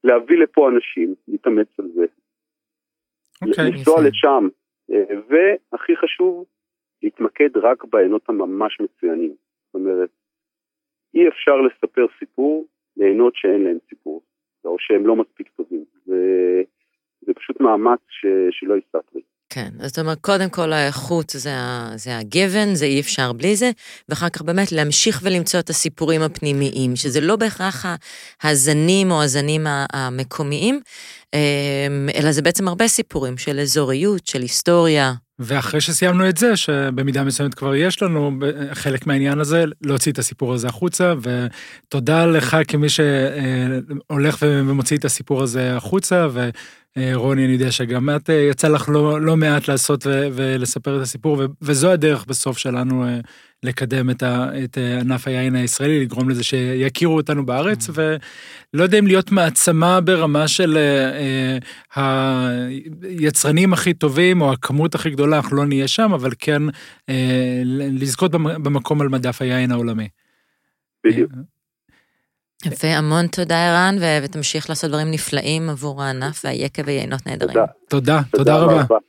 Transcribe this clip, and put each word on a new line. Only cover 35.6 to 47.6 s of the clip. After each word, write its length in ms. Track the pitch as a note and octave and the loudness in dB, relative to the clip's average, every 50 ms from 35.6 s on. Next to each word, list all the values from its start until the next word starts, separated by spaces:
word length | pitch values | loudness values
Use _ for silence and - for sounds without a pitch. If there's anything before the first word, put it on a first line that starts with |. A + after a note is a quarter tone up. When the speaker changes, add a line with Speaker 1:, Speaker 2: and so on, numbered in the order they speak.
| B2 - - D3+ | -2 -2 -2 -2
Speaker 2:
שסיימנו 480 | C#3+ - E3 - F#3 F3+ F3+ F3+ F#3+ F#3+ | -2 0 0 2 2 2 4 4 4 2
את 80 | F3+ | 2
זה, 200 | E3+ A3 A#3+ A3 | 2 2 2 2
שבמידה 680 | F3+ - - D3+ C#3 C#3 C3+ B2+ B2+ C3+ C#3 B2+ C#3 C#3 | 2 0 -2 0 0 0 -2 -2 -2 -2 -2 0 0 -2
מסוימת 300 | C#3 C3 - C#3+ C#3+ B2+ | -2 -2 -2 -4 -4 -4
כבר 200 | - C3+ C#3 C#3 | -4 -4 -2 0
יש 280 | C#3 E3 F#3 F3 - G#3 | 2 2 0 0 0 -2
לנו 280 | F#3 E3 D3+ C#3+ C#3+ C#3 C3 | 0 0 0 0 -2 -2 -2
ב-, 360 | C#3+ C#3+ D3 D3 C#3+ C#3 C#3 | -2 -4 -4 -4 -8 -8 -8
חלק 320 | - - C#3+ C3 C3 - | -6 -4 -4 -4 -2 -2
מהעניין 320 | D#3 C#3+ C3+ C#3 C#3 C#3+ D3 | 0 0 0 2 0 0 0
הזה, 240 | D3+ C#3+ D#3+ E3+ E3+ D#3 D3 _ - | 0 2 2 2 2 0 -2 _ -2
להוציא 300 | C#3+ C#3 C3 - D#3 C#3+ | 0 0 0 0 -2 -2
את 60 | - | -2
הסיפור 360 | B2+ - B2 _ C#3+ A#2+ B2+ | -4 -6 -4 _ -4 -2 -2
הזה 140 | B2 A2+ B2 | -2 -2 -4
החוצה, 460 | A#2+ - F3+ F3+ - - F3+ F3+ E3+ C#3 A2+ B2 B2 B2 B2 A#2+ - - - - - - _ _ | -4 -2 -4 -4 0 0 2 2 2 0 -2 -4 -4 -2 -4 -4 -8 -10 -20 -20 -20 -20 _ _
ותודה 380 | - C#3 B2 A#2+ D#3 E3 E3+ | -4 -2 0 2 2 4 4
לך 300 | E3+ E3 D#3 B2 B2 C3+ D#3+ D#3 - | 4 4 2 2 2 2 2 2 2
כמי 200 | - D3 D3 D3 | 0 0 2 2
ש-, 120 | C#3 - | 2 2
אה, 640 | D#3 D3 C#3 C3+ C3 C#3 C#3+ D3 C3+ C3 C3 B2+ B2+ B2+ C3 C3 B2+ C3+ D3 C#3 - | 2 2 4 2 0 -2 -2 -2 -2 -2 0 0 0 -2 -2 -4 -6 -8 -10 -12 -10
הולך 320 | _ D#3 C#3 C#3 D3+ D3 - D3+ | _ -2 0 0 0 0 2 2
ו-, 180 | D3 D3 C#3 C#3 | 2 2 2 2
ומוציא 300 | C3+ C#3 C#3 B2+ - D3+ | 2 0 0 0 0 -2
את 80 | C#3+ - | -2 0
הסיפור 380 | C3+ - - - - C#3+ C3 C3+ | -2 -4 -4 -2 -2 -2 0 0
הזה 340 | B2 A2+ C3 B2+ B2+ B2+ | -2 -2 -2 -2 -2 -2
החוצה, 500 | B2 - G#2 - F#3+ F#3 - F#3 F3+ E3+ D3+ | -4 -4 -2 -2 -2 0 2 2 2 2 2
ו-, 180 | B2 B2 B2 A#2+ A2+ - - - - _ _ _ _ | 0 -2 -4 -4 -4 -8 -16 -20 -20 _ _ _ _
אה, 140 | B2+ B2+ B2+ C3 | -4 -2 0 0
רוני, 300 | B2+ A2+ C3+ C3+ C3+ C3+ | 0 0 2 2 2 2
אני 80 | C3 C3 | 2 2
יודע 180 | B2+ | 2